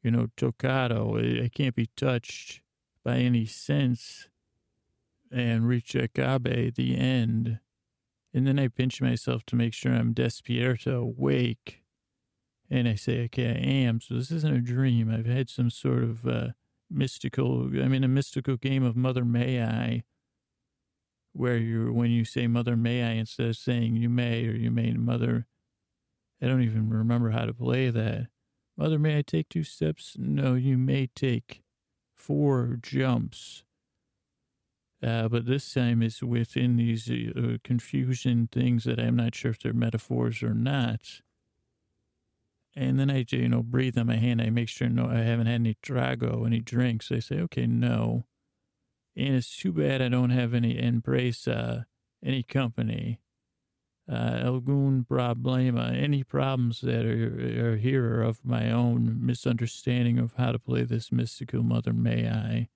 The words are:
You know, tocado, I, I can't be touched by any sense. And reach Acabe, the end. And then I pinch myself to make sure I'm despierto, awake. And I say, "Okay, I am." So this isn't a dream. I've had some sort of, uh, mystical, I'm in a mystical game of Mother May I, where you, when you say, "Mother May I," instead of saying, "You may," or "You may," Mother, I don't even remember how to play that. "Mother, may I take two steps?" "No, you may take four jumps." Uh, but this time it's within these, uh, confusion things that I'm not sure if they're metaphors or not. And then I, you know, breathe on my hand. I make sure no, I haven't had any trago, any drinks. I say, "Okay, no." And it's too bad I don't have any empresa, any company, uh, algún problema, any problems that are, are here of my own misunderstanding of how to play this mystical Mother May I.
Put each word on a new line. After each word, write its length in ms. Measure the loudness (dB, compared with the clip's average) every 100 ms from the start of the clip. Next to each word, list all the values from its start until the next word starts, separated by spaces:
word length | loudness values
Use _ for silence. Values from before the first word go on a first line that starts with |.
You 80 | 2
know, 160 | 2 0 -2
tocado, 800 | -4 -2 -2 0 0 0 0 0
I, 260 | 0 0 -2
I 40 |
can't 260 | 0 -2 0
be 120 | -4 -2
touched 680 | 0 0 -4 -16 -16 -20 _ _ _ _
by 160 | -2 0
any 260 | 2 2 0
sense. 840 | -8 -2 0 2 -2 -6 -18 -20 _ _ _ _ _ _ _ _ _ _
And 380 | -2 2 2 2
reach 260 | 2 0
Acabe, 800 | -2 0 0 2 2 0 0 0
the 260 | 0 0 2
end. 640 | 2 2 2 2 0 -4 _ _ _ _ _ _ _
And 140 | 0 2
then 100 | 2
I 100 | 0
pinch 320 | 0 -2 2
myself 460 | 0 0 -2 -4 0
to 80 | 0
make 200 | 0 0
sure 180 | 0
I'm 220 | 2 2 2
despierto, 880 | 0 -2 -4 0 0 0 -2 -2
awake. 800 | -4 -2 0 2 0 -2 -12 -20 _ _ _ _ _ _ _ _ _
And 200 | 0 0
I 80 | 0
say, 280 | -2 -2 -2
"Okay, 220 | -2 -2
I 120 | 0
am." 420 | 0 2 2 0
So 140 | -2 -6
this 160 | -4
isn't 200 | -2 0 0
a 40 |
dream. 520 | 0 2 4 4 2
I've 160 | 0 0
had 220 | -2 -2
some 180 | 0 0
sort 340 | 0 0 0
of, 220 | 0 -2 -2
uh, 280 | -2 -4 -8 _ _ _
mystical, 760 | -2 -2 -2 -6 -2 0 0 0 0
I'm 140 | 2
in 100 | 2
a 40 | 2
mystical 500 | 2 0 -4 -4 -2
game 260 | 0 2
of 120 | 2 2
Mother 280 | 0 0 2
May 360 | 2 2 0
I, 400 | 0 -2 -2 -4 -6 _ _ _ _ _ _ _ _ _ _ _ _
where 240 | -4 0 0
you, 360 | 0 0 0
when 180 | 2 2
you 140 | 2 0
say, 220 | 0 0
"Mother 280 | 0 2 0
May 280 | 2 0
I," 80 | 0
instead 380 | -2 -4 -2 -2
of 80 | -2
saying, 400 | -2 0 0 0
"You 120 | 2
may," 380 | 0 0 0 -2
or 80 | -2
"You 160 | 0
may," 200 | 0 0
Mother, 520 | 0 0 0 0 -2 -4 _ _ _ _ _ _ _ _ _
I 60 | 0
don't 160 | 2
even 260 | 2 0 0
remember 420 | 0 2 2 2
how 140 | 0 -2
to 80 |
play 360 | -4 0 2 2
that. 380 | 0 -2 -2 -8 _ _ _ _ -4
"Mother, 200 | 0 2
may 200 | 2 2
I 20 |
take 280 | 0 -2 -2
two 140 | -4
steps?" 540 | -6 -2 -2 -2 -10 -8
"No, 380 | -2 0 2 2
you 220 | 2 2
may 300 | 2 0 -2
take 560 | -2 0 0 -4 -20 _ _ _ _ _
four 640 | _ -4 2 4 2 0 -4
jumps." 840 | -4 0 2 2 0 -8 -18 -20 _ _ _ _ _ _ _ _ _ _ _ _ _ _
Uh, 240 | -2 0 0
but 180 | 0 0
this 280 | -2 0
time 280 | 0 2 4
it's 220 | 2 -2
within 540 | -2 -2 0 0 2 4
these, 320 | 2 0 -2
uh, 460 | -4 -4 -2 -2 -2
confusion 840 | -2 -4 -2 -2 -2 -2 0 2 0
things 380 | 0 2 2 0
that 140 | -2
I'm 160 | 0 2
not 200 | 0 -2
sure 160 | -6
if 80 | -4
they're 140 | -2
metaphors 680 | 0 0 -2 -4 -2 -2 -2
or 120 | -2
not. 680 | 0 0 0 0 -4 -8 -20 _ _ _ _ _ _ _ _ _ _ _ _ _ _ _ -4
And 220 | 0 2
then 100 | 2
I, 140 | 2 0
you 180 | 0 2
know, 140 | 0
breathe 340 | 0 0 0 0
on 100 | 0
my 100 | 2
hand. 240 | 2 2
I 80 | 2
make 180 | 0 -2
sure 220 | -2 0
no, 180 | 0 0
I 120 | 2
haven't 280 | 2 2 2
had 140 | 2
any 140 | 0 -2
trago, 720 | -4 -2 0 0 -2 0 0
any 140 | 0
drinks. 520 | 0 0 0 0 -2
I 80 | -4
say, 200 | -2 -4
"Okay, 260 | -2 -2 0
no." 580 | 2 2 0 0 -2 -4 _ _ _ _ _ _ _ _ -6
And 200 | 0 0
it's 200 | -2 -6
too 160 | -4
bad 300 | 0 0 0
I 80 | 2
don't 220 | 2 2
have 220 | 2 2
any 220 | 2 0 0
empresa, 1120 | 0 0 2 0 0 -2 -2 -2 -2 -6 -8 _ _ _
any 200 | -4 -4
company, 800 | -2 -2 -2 -2 -4 -2 -4 -8 _ _ _ _ _ _ _ _ -8
uh, 300 | -2 -2 0
algún 600 | 0 -2 0 2 2 2 0
problema, 840 | 0 0 -2 0 2 2 2 -2
any 300 | -2 0 0
problems 580 | 0 -2 0 0 0 -2
that 240 | -2 0 0
are, 680 | 0 -2 -2 -4 0 0
are 40 | 0
here 440 | 2 2 2 2
of 220 | 0 -2
my 280 | -2 0 0
own 540 | 2 2 2 2 0 -2
misunderstanding 920 | 0 0 0 -2 -4 -2 2 2 2
of 140 | 0
how 180 | 0 0
to 80 | 0
play 240 | -2 -2
this 280 | 0 -2 -2
mystical 520 | -2 -2 -6 -6 -2
Mother 300 | 0 0 0
May 340 | 0 0 0 0
I. 400 | -2 -2 -2 -4